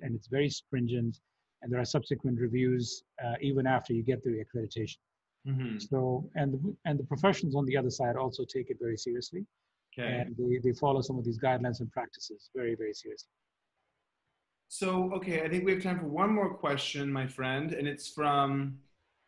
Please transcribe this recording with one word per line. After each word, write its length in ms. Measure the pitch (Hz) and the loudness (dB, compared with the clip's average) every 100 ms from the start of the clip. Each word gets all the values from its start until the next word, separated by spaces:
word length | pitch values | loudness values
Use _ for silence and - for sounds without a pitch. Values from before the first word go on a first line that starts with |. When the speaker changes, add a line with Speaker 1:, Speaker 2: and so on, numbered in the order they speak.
Speaker 1:
and 120 | 135 113 | -6 -6
it's 120 | - | -2
very 220 | 131 147 | 2 2
stringent, 720 | - - 131 120 120 117 110 _ _ _ _ | 0 -4 0 0 0 0 -4 _ _ _ _
and 100 | 120 | -4
there 80 | 123 | -2
are 60 | 123 | 0
subsequent 540 | - - 139 135 120 | 0 0 -2 0 0
reviews, 640 | 120 123 127 127 120 - - - | 2 2 4 4 0 -6 -12 -8
uh, 120 | 123 117 | -4 -2
even 240 | 139 135 131 | 0 2 4
after 280 | 127 - | 4 2
you 100 | 117 | 0
get 200 | 113 127 | 2 0
the 200 | 127 110 | 0 -2
accreditation. 540 | 110 120 110 - 107 - _ _ _ _ 135 | -4 -6 -4 -4 -6 -8 _ _ _ _ -4
Speaker 2:
Mm-hmm. 320 | 135 127 107 | -2 -2 -4
Speaker 1:
So, 500 | 104 135 127 127 - 165 | -2 0 2 0 -2 -2
and 180 | 139 | 0
the, 220 | 135 180 - 170 | 0 -2 -4 -2
and 140 | 143 | -2
the 40 | - | 0
professionals 500 | 135 190 - 165 135 | 2 4 4 2 2
on 100 | 135 | 2
the 120 | 135 | 2
other 120 | 123 | 2
side 260 | - 123 123 | 0 0 2
also 280 | 131 127 123 | -2 -2 -4
take 240 | 131 117 | -4 -4
it 80 | 123 | -4
very 180 | 117 110 | -4 -4
seriously. 480 | - 120 120 175 208 _ _ _ _ - | -2 -4 -4 -8 -10 _ _ _ _ -6
Speaker 2:
Okay. 220 | 120 123 | -2 -2
Speaker 1:
And 160 | 120 117 | -2 -2
they, 220 | 123 123 | 0 2
they 100 | 123 | 2
follow 280 | 117 143 139 | 2 4 2
some 160 | 123 127 | 0 -2
of 60 | |
these 160 | 117 113 | -2 0
guidelines 400 | 131 127 123 117 | 2 2 0 -2
and 120 | 113 | -6
practices 580 | - - - - 104 - 131 | -6 -8 -10 -14 -14 -12 -4
very, 200 | 117 110 | -2 -2
very 180 | 110 | -4
seriously. 360 | 104 110 104 - _ _ _ _ _ _ _ _ _ _ _ _ _ - | -6 -10 -14 -16 _ _ _ _ _ _ _ _ _ _ _ _ _ -14
Speaker 2:
So, 440 | - 190 185 185 | -4 0 2 2
okay, 300 | 190 185 160 | 0 0 0
I 60 | 160 | 2
think 160 | 180 185 | 2 2
we 80 | |
have 100 | 185 | 2
time 160 | 190 170 | 2 -2
for 80 | 156 | 0
one 260 | 151 202 | 2 4
more 200 | 214 190 | 4 2
question, 580 | 190 151 139 - 143 139 | 0 0 0 -2 -2 -2
my 160 | 135 131 | 0 -2
friend, 460 | - 131 135 160 | -2 -2 0 -2
and 140 | 160 143 | -2 -4
it's 200 | 143 - | -4 -8
from, 680 | - 147 143 139 139 139 135 - _ _ _ | 0 4 4 4 2 -2 -6 -14 _ _ _